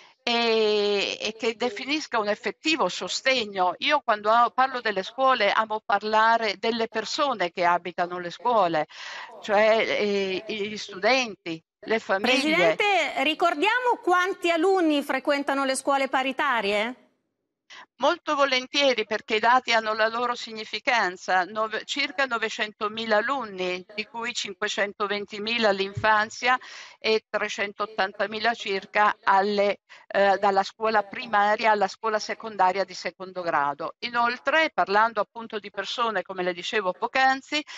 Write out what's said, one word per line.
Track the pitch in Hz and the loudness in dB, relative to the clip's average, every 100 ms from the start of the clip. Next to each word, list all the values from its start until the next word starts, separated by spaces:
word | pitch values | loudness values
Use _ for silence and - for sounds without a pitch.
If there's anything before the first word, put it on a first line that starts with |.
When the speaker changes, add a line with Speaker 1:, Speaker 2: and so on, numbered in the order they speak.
| - _ | -20 _
Speaker 1:
e, | - 233 233 220 214 214 208 202 131 196 | -2 0 2 2 2 2 2 0 -2 -4
e | 208 220 | -8 -4
che | 233 226 | -6 -2
definisca | 240 208 254 302 - 233 | -6 -6 -4 -4 -2 -2
un | 208 | -2
effettivo | 208 202 - - 302 185 | -2 -4 -4 -2 0 0
sostegno. | - 185 - 262 254 214 196 180 - | -2 -6 -4 0 -2 -2 0 0 0
Io | 269 294 | 0 0
quando | - 208 208 | 0 0 4
a-, | 233 233 | 4 4
parlo | - 262 254 | 2 0 0
delle | 226 190 | -2 -2
scuole | 190 - 262 247 202 | -6 0 2 4 2
amo | - 220 214 | 2 0 -4
parlare | - 202 214 214 226 226 220 196 | -2 -2 2 4 4 4 0 -2
delle | 226 233 226 | -2 -2 -4
persone | 220 202 - 285 220 175 | -4 -6 -2 -2 0 -4
che | 190 | 0
abitano | 170 175 175 180 175 180 | 2 2 -2 -4 -4 -4
le | 175 | -8
scuole, | - 226 226 175 156 151 - - - - - | -4 0 2 2 0 -2 -8 -14 -14 -16 -14
cioè, | - 202 220 226 | 0 2 4 4
eh, | 151 139 208 202 190 185 - | 2 0 0 0 -2 -4 -6
gli | 214 208 208 | -6 -6 -8
studenti, | - 196 208 262 240 185 175 165 - _ | -12 -2 2 2 0 -8 -10 -10 -12 _
le | - 226 | -4 -4
famiglie. | - 196 233 | 0 0 2
Speaker 2:
Presidente, | 269 294 330 339 - 415 370 285 - | 2 2 2 2 2 2 2 0 -2
ricordiamo | 302 311 339 311 392 494 494 453 | -2 0 0 2 0 2 0 0
quanti | 349 359 370 370 349 | 2 2 0 -2 0
alunni | 330 370 381 320 294 | 2 2 4 2 0
frequentano | 285 262 277 285 285 277 | -2 -4 0 0 0 -2
le | 269 | -2
scuole | 262 - 269 269 | -2 0 0 0
paritarie? | 269 262 262 294 233 202 208 226 254 _ _ _ _ _ _ _ - - _ | -2 -2 -2 0 0 0 0 -2 -6 _ _ _ _ _ _ _ -20 -20 _
Speaker 1:
Molto | 285 339 - | 0 0 -2
volentieri, | 285 277 254 254 285 277 254 | 2 2 2 0 2 2 2
perché | 262 214 - | -2 -6 -2
i | 220 | 0
dati | 233 254 240 | 4 4 4
hanno | 226 220 | 0 0
la | 220 220 | 0 0
loro | 233 240 | 0 -4
significanza. | 240 233 220 214 214 - 233 185 190 - 185 | -4 -10 -12 -10 -6 0 2 0 -2 0 0
Nove-, | 180 214 220 220 | 0 -2 -4 -4
circa | - 285 277 277 | -6 -4 -4 -2
novecentomila | 262 233 220 - 214 - 208 214 226 208 | -2 -2 -4 -4 -6 -4 -6 -4 2 2
alunni, | 233 277 214 190 180 180 180 | 2 -4 -6 -6 -4 -4 -8
di | - 208 | -10 -10
cui | 233 233 | -8 -6
cinquecentoventimila | 233 202 190 208 - 202 190 202 202 202 208 220 233 214 | -6 -8 -6 -4 0 -2 -2 -4 -2 -6 -6 -4 2 2
all'infanzia | 196 196 202 214 214 220 - 247 254 - - - - | 2 -2 0 2 2 0 -2 0 0 -4 -18 -20 -6
e | 220 220 - | 0 0 0
trecentottantamila | 208 208 - 208 202 208 220 190 - 208 214 226 | -4 -4 -4 -6 -4 -6 -2 -2 -2 -4 0 -2
circa | 233 220 196 190 208 208 - | -2 -4 -4 -2 2 2 2
alle, | - 196 202 202 202 - _ - _ | 2 4 4 2 0 -2 _ -20 _
eh, | - 202 190 | 2 4 4
dalla | 202 196 | 4 2
scuola | 196 - 220 214 | 0 -2 0 2
primaria | 202 240 240 208 208 220 226 | 0 -8 -2 2 2 2 2
alla | 214 196 | 2 0
scuola | - 220 214 | -2 -2 -2
secondaria | - 202 220 202 185 196 | -4 -8 -8 0 2 2
di | 185 | -4
secondo | 175 190 170 185 180 | -6 -10 -10 -12 -6
grado. | 170 160 143 143 160 - | -2 0 0 -2 -8 -10
Inoltre, | 240 240 240 254 285 320 311 | -6 -2 0 -2 0 2 2
parlando | - 175 202 226 208 | 0 2 4 2 0
appunto | 190 220 226 220 | -6 -8 -10 -10
di | 196 | -8
persone, | - 196 - 233 196 | -10 -8 -2 -2 -2
come | 180 185 | -4 -4
le | 180 | -4
dicevo | 175 - 220 185 | -4 -4 -2 -2
poc'anzi, | - 233 262 262 269 - 302 - | -4 -2 2 2 0 -4 -6 -6